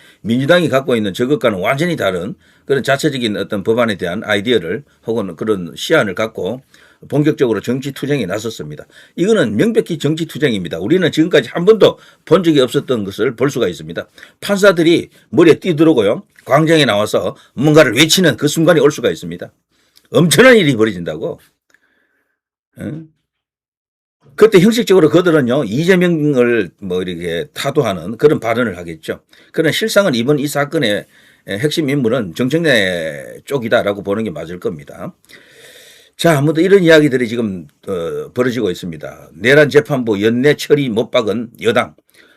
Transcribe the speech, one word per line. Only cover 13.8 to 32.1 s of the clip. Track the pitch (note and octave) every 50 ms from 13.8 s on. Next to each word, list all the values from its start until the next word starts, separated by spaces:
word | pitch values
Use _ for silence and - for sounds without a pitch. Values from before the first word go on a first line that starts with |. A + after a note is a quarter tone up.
| D#2+ D#2 E2+ G#2 F2+ _ _ - - - _ -
판사들이 | - - G3+ F#3+ G3+ G3 F3 E3+ D#3 E3+ E3 A2+ - - _ _ _ -
머리에 | G#2+ C#3+ F3 D#3+ C3+
뛰들어오고요. | - - F#3+ D#3 C#3+ E3 D#3+ D#3 A#2+ G2 G2+ B2+ F#3+ - _ _ _ -
광장에 | A2+ B2+ D3+ D#3+ D3+ E3 D#3 C#3+
나와서 | A#2 G2+ G2+ G#2+ G#2 - G#2+ F#2 G#2 - _ _ _ -
뭔가를 | G#2 C#3 D#3 D3+ D#3 D3 A#2 G#2+
외치는 | B2+ E3 D3+ - F#3+ F3+ D3 A2+
그 | - C#3+
순간이 | D3 - E3 D#3+ D3 E3+ D3
올 | B2+ D3+
수가 | D3 - A#2+ -
있습니다. | E2+ - - E2+ E2+ - - - _ _ _ _ _ _ _ _ _ _ _ -
엄청난 | - C3 F3 D#3+ - F#3 B3 C4 A#3+
일이 | A3 E3 C#3+ B2
벌어진다고. | G#2 A2 A2 F#2 F2 E2+ E2 D#2 D#2+ - E3 - - _ _ _ _ _ _ _ _ _ _ _ _ _ _ _ _ _ _ _ _ _ _ _ _ _ _ _ -
응? | F#2+ G2+ D3+ D#3+ D#3+ D#3 _ _ _ _ _ _ _ _ _ _ _ _ _ _ _ _ _ _ _ _ _ _ _ _ -
그때 | - G#3 A3 G#3 F3+
형식적으로 | E3+ A#3 A3 A#3+ G#3 - F#3 F#3 D#3 D3
그들은요, | D3+ F3 F3+ F3 D#3 D3+ B2+ A#2 B2 D3+ C3
이재명을 | F#2 A2+ C#3+ E3+ F#3 F#3+ F3+ F3+ F3 E3+ D3+ D3 D3+ C#3 B2 A#2+ A#2+ A#2+ A2+ F#2+ D#2+ _ -
뭐 | G2+ F#2 F2+ F#2 F#2+
이렇게 | F#2 F2 E2+ F2 E2+ E2 E2+ D2+ - -
타도하는 | - - C#3 D3 D3+ B2 G#2+ F#2+ F2+ E2 G2 A#2+
그런 | - D3+ D3+ D3 -
발언을 | - A#2 A2+ A#2+ B2 G#2+ F2
하겠죠. | F2+ F2 E2+ D#2+ D#2 - - F#2 - _ _ _ _ _ _
그러나 | - E3 D#3+ C#3+
실상은 | - - A3 A3 - G3+ G3+ F#3 B2+
이번 | A2+ A#2 C#3 D3+ C3+
이 | C#3
사건의 | D3 - C#3+ D3 C#3+ D#3+ D#3+ C3 G#2 G#2 E2+ - _ _ _ _ _ _ _ -
핵심 | - G2 G#2+ D3 D3+ D3 E3 D3+ C3
인물은 | C#3+ D3 A#2+ A2